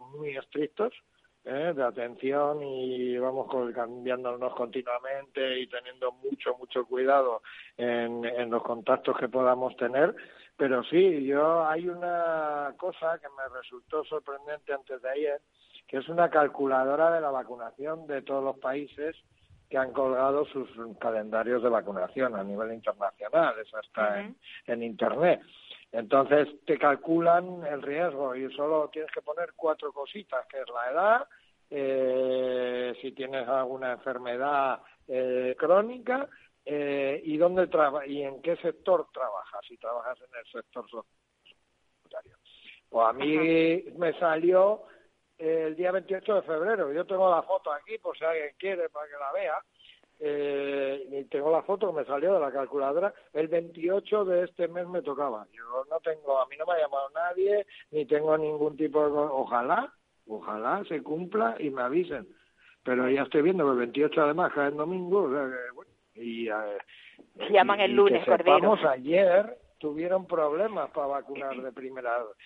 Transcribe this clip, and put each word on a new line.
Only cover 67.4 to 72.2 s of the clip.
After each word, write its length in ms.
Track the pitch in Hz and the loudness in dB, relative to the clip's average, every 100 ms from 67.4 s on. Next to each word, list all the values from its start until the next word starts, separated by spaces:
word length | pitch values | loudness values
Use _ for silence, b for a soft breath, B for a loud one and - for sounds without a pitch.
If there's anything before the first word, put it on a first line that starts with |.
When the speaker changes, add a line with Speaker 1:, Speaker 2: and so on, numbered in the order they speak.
| - | 4
Speaker 2:
Llaman 300 | 196 190 202 | 6 6 4
Speaker 1:
y, 40 | |
Speaker 2:
el 60 | 196 | 4
Speaker 1:
y 40 | |
Speaker 2:
lunes, 300 | 202 202 180 | 6 6 6
Speaker 1:
que 60 | - 175 | 4 4
sepamos, 420 | 175 185 196 208 | 8 6 6 4
Speaker 2:
Cordero. 100 | 156 | 4
Speaker 1:
ayer 680 | 131 135 180 185 185 220 - _ _ | 0 2 6 8 6 4 -4 _ _
tuvieron 480 | 151 151 175 190 180 | -6 -4 0 0 0
problemas 640 | 165 151 160 220 185 139 | 0 2 0 -2 -2 -6
para 160 | 156 139 | -4 -4
vacunar 520 | 139 127 139 139 127 | -4 -6 -8 -8 -8
de 120 | 131 | -10
primera, 500 | 127 131 131 123 120 | -10 -12 -6 -2 -2